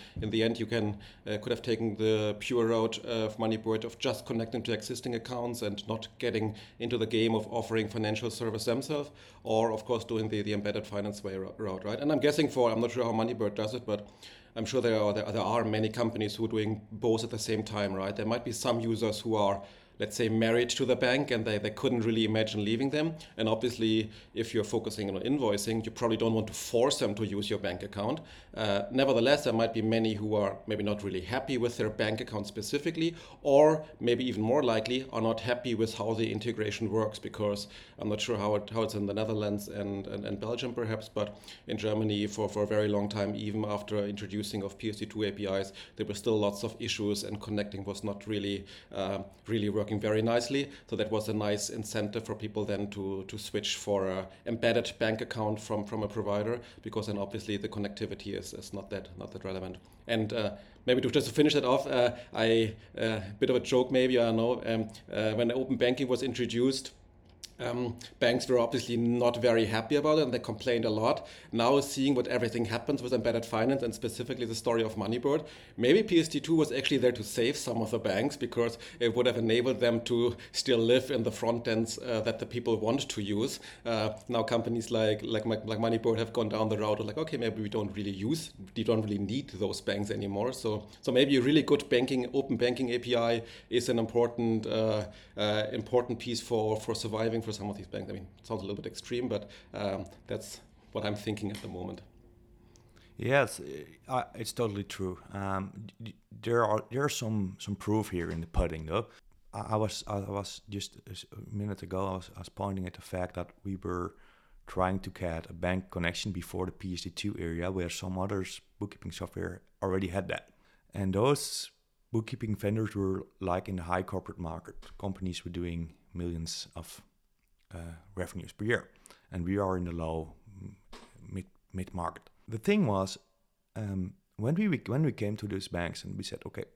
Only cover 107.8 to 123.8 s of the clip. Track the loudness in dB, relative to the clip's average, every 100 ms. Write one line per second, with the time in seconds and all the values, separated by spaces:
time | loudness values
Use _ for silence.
107.8 | 0 0 0 -2 -4 -4 -4 0 0 0
108.8 | -2 -2 -2 -10 -20 -20 -14 -10 -2 0
109.8 | 0 -2 -6 -6 -4 -6 -6 -10 -10 -8
110.8 | -8 -12 -16 -16 -14 -16 -10 -6 -4 -6
111.8 | -6 -4 -2 -4 -8 -14 -14 -6 -4 -4
112.8 | -6 -10 -8 -6 -4 -6 -10 -10 -10 -8
113.8 | -4 -4 -4 -8 -20 _ _ -20 -8 0
114.8 | 0 0 -4 -6 -4 -4 -8 -4 0 0
115.8 | -2 -4 -2 -2 -4 -6 -6 -4 -4 -6
116.8 | -8 -6 -8 -6 -6 -4 -4 -2 -2 -2
117.8 | -2 -4 -4 -2 -2 -2 -4 -8 -16 -10
118.8 | -10 -8 -12 -8 -8 -6 -8 -8 _ -6
119.8 | 0 0 0 -2 -2 -4 -8 _ _ _
120.8 | _ -4 0 4 4 2 0 -8 -10 _
121.8 | _ _ _ -4 -2 -6 -4 -2 0 0
122.8 | 0 0 0 0 -4 -6 0 0 0 -4